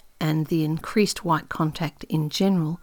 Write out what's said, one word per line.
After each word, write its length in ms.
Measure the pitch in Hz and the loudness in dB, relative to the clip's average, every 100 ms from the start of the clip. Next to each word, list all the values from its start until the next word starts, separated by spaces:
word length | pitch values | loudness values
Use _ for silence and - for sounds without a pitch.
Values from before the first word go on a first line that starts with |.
| - - | -14 -4
and 280 | 156 156 151 | 0 0 0
the 160 | 165 | 0
increased 640 | 156 160 - 220 202 - 170 | 0 -2 0 2 2 0 0
white 240 | 151 - | 0 0
contact 540 | - 160 - 156 - - | -2 -2 -2 -6 -8 -4
in 240 | 156 151 | -2 0
general 500 | - 196 185 156 170 | 2 2 4 2 -2